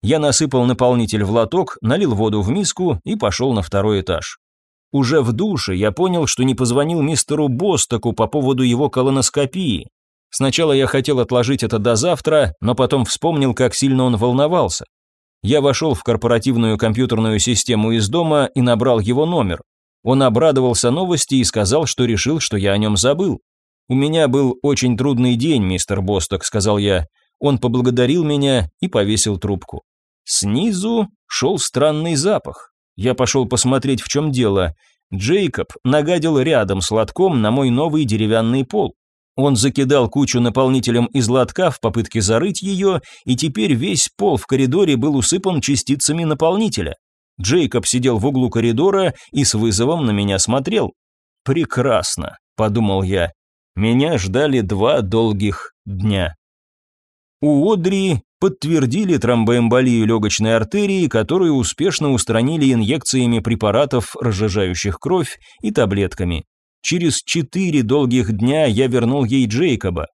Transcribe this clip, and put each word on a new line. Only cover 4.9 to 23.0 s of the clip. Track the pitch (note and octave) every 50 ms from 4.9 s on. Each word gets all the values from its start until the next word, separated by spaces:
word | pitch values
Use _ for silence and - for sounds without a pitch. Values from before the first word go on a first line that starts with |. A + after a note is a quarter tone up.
| -
Уже | C#3+ C3+ A#2 C#3+ D#3+
в | C3+ A2+ A#2+
душе | A2 F#3 G#3+ G3 C#3 - - F#2+
я | F2+ G2+ G#2+ G2+
понял, | - F3 F#3+ F3+ E3+ D#3
что | - - - B2+
не | C3 C3
позвонил | - B2+ A#2 A#2 C3+ C#3+ D#3 E3+ E3+ C#3+
мистеру | C#3+ D#3+ C3+ - - D3 D3+ D3+ C#3+
Бостоку | B2+ A#2+ F3 G#3 F3+ - - - A#2+ A2+ - A#2 A#2
по | - A2+ G#2+
поводу | - D3+ C3+ C3 C#3 B2 C3
его | B2 A#2+ A#2+ C#3+ C#3
колоноскопии. | - C3+ B2+ C3+ C3+ C3+ B2+ - - D3 C#3+ C3+ - F#3 F#3 D3+ G#2+ D#2+ - - _ _ _ _ _ _ _ _
Сначала | - - C3+ C3+ B2+ - E3+ D#3+ C#3+
я | C3+ C3+
хотел | B2 - C3+ C3 D3 D3 B2+
отложить | A#2+ - B2 B2 A#2+ A2 C#3 C3 -
это | G#2+ A#2+ A2+
до | G2+ A#2 A#2
завтра, | A2 A#2+ F3 F3 C#3 - - D#3 D3+ C#3 G2 D#2+ _
но | - A2 B2
потом | A#2+ C3 A#2+ - C#3 A#2+
вспомнил, | - - - - E3 E3+ D3+ C#3 C3 A#2
как | - C3+ A#2+ -
сильно | - - C3+ C3+ C3 B2+
он | B2+ A#2+
волновался. | G#2 G#2+ B2 A#2+ C3 C#3+ D3+ F3 F3 C#3 F#2+ - - - _ _ _ _ _ _ _ _ _ _ _ -
Я | F#2+ B2+ D3
вошел | C#3 C#3+ C3 - D#3+ D#3+ B2+
в | F2+ -
корпоративную | - A#2 A2 A2 A#2+ A#2 A#2 A2 C3+ C3 A#2 A#2 A2 A2 G#2
компьютерную | - A2+ A2 A2 C3 A#2+ A#2+ A2 A2 A2+ A2 G#2
систему | - B2+ B2 G#2 - - A#2+ G#2+ G#2+ A2
из | A2+ A#2 G#2+ G2
дома | A#2+ E3+ E3+ D#3+ D3+ D3 C3+ - _
и | C3+ B2
набрал | B2 A#2+ A2 B2 C3 B2 A2+
его | G2+ G2+ B2 C3 D3+
номер. | E3 F3 E3 A#2+ F#2+ E2+ D#2+ - _ _ _ _ _ _ _ _
Он | - C3 C3+ C#3
обрадовался | B2+ A2 A#2 D3+ D#3+ D3 C3 C3 B2+ A#2+ - - A#2+
новости | B2 D#3+ F#3+ F3+ F3 D3 - - C#3
и | C3+ A#2+
сказал, | - - A#2 G#2 F#2+ A2 D#3 E3
что | B2+ - - B2
решил, | A#2 A2+ G2 - C3+ D3+ D#3+
что | - - -
я | G#2 F#2+ G2 G2
о | G#2
нем | G#2 G#2+ G#2+
забыл. | G2